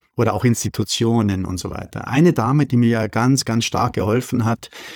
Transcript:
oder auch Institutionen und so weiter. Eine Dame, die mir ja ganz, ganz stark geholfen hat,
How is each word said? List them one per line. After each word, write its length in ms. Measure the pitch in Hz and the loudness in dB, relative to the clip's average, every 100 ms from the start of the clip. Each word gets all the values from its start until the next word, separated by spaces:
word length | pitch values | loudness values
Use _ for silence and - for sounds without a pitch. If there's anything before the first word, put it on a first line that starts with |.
| _ - | _ -2
oder 180 | 110 | 0
auch 100 | 98 | 2
Institutionen 1000 | 120 113 107 - 104 - 117 117 104 92 90 | 0 0 -2 -4 -4 -2 2 2 2 0 -4
und 140 | 90 | -6
so 100 | - | -8
weiter. 380 | 82 - - - | -10 -12 -12 -2
Eine 260 | 127 175 | 4 4
Dame, 320 | 139 117 147 139 | 4 2 2 2
die 100 | 120 | 4
mir 140 | 117 | 4
ja 180 | 117 110 | 2 -2
ganz, 380 | 113 123 135 - | 0 2 2 0
ganz 200 | 113 - | -2 -2
stark 280 | 120 120 | -2 -2
geholfen 520 | - 101 120 - 127 110 | -2 0 0 -2 -2 0
hat, 260 | 117 - - - | -2 -6 -18 -18